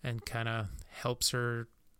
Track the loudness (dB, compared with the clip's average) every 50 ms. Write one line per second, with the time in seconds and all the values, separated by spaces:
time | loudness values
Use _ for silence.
0 | -4 -2 -2 -2 -4 -2 -2 0 0 0 0 0 -2 -2 -4 -8 -10 -10 -8 -2
1 | 0 0 2 4 2 4 4 4 2 2 0 -2 -4 -6 -12 -20 -20 -20 -20 -20